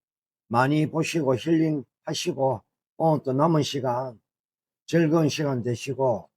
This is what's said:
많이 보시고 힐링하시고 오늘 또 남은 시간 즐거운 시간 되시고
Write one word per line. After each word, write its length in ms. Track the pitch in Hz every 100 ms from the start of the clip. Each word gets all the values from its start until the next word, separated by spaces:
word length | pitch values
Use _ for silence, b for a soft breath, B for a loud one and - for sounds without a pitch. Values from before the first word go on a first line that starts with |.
| _ _ _ _ -
많이 420 | 117 131 151 156
보시고 460 | 156 156 170 131
힐링하시고 1300 | 127 160 165 160 151 120 _ - 156 175 135 135 113 - _ _ -
오늘 260 | 160 147
또 80 | 135
남은 300 | 131 160 160
시간 560 | 135 143 127 123 131 107 _ _ _ _ _ _ -
즐거운 420 | 165 165 165 151
시간 340 | - 143 127
되시고 680 | 113 120 - 127 131 104 -